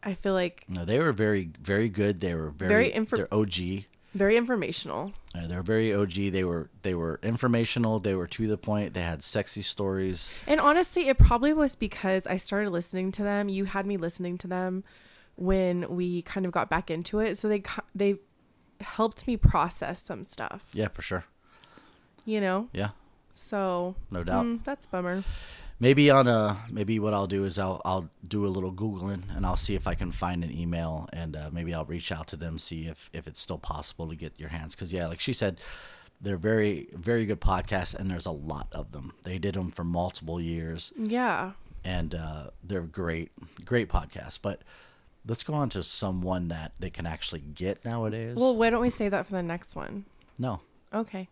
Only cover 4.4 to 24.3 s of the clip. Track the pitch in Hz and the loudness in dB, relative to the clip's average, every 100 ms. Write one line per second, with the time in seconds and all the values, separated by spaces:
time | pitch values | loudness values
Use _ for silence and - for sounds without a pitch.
4.4 | 240 240 170 170 - 80 185 202 - 85 | 4 0 0 -4 -4 -4 -6 -8 -12 -8
5.4 | 85 90 90 110 110 101 101 87 101 95 | -6 -4 2 2 4 4 2 0 0 2
6.4 | 92 85 78 - 101 90 82 80 107 113 | 2 0 -4 -6 -4 0 0 -2 -2 0
7.4 | 127 117 113 - 113 110 98 95 87 - | 4 4 2 2 2 2 2 0 -2 -2
8.4 | 110 107 - 104 101 - 85 80 - 110 | 0 0 0 0 0 -2 -2 -4 -4 -2
9.4 | 98 - 98 - 98 95 95 90 - - | -2 -4 -4 -2 0 2 0 -2 -6 -8
10.4 | - 302 285 311 349 - 285 262 - 240 | 2 4 6 6 4 2 2 10 10 10
11.4 | 277 311 294 - - - 190 190 - 185 | 4 4 2 2 -4 -2 0 0 0 -2
12.4 | - 202 208 170 170 185 185 190 202 202 | 0 0 0 0 -2 -2 -2 -2 0 0
13.4 | 202 190 190 190 196 202 165 - 180 180 | 0 0 -2 -2 -2 -2 -2 -4 -4 -4
14.4 | 180 180 185 185 - - - - - - | -4 -2 -2 -4 -6 -18 -20 -20 -20 -4
15.4 | 180 190 185 180 175 175 180 175 - - | 2 4 4 2 -2 -2 -2 -2 -4 -4
16.4 | 185 175 120 165 - 165 175 214 220 196 | -2 0 0 -2 -2 -4 -2 0 0 0
17.4 | 214 208 196 - - 196 202 196 _ _ | 0 0 -2 -10 -8 0 2 2 _ _
18.4 | _ _ _ _ - - 220 - - 226 | _ _ _ _ -12 0 0 0 -4 8
19.4 | - 180 165 - - 180 - 151 - - | 8 8 2 -2 -6 -6 -6 -8 -6 -6
20.4 | 107 196 - - 104 - - 92 - _ | -6 -8 -8 -2 -2 -2 -4 -4 -6 _
21.4 | _ - - - - _ _ _ - 214 | _ -20 -20 -20 -20 _ _ _ -4 0
22.4 | 196 185 240 - 104 - - _ _ - | 2 0 -2 -4 -4 -4 -20 _ _ -10
23.4 | - 202 190 180 180 190 - 90 85 | -4 -2 0 0 -2 -6 -6 -4 0